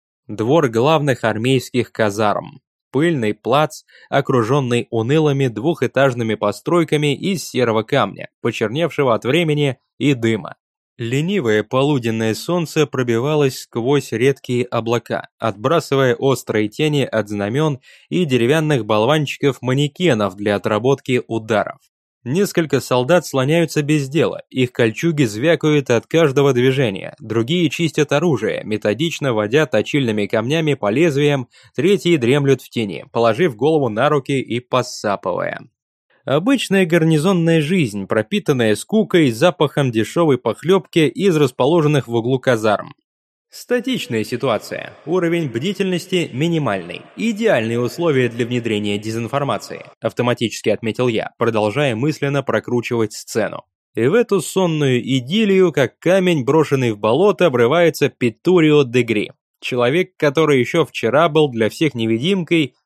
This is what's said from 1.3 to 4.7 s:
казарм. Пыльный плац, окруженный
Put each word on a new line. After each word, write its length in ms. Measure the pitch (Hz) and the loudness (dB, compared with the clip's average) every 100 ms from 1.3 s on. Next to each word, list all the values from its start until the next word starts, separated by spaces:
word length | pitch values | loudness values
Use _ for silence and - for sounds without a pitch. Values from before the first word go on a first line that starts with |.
| 107 123 135 - 123 107 | 0 0 0 0 -4 -4
казарм. 720 | - 107 101 107 95 - - _ _ _ | -2 -2 0 -2 -2 -6 -18 _ _ _
Пыльный 420 | 131 170 147 107 | -2 0 0 -2
плац, 480 | 101 107 139 151 - _ - - | -4 0 0 0 -4 _ -20 -4
окруженный 800 | 139 - 123 110 143 123 | -2 0 0 2 0 0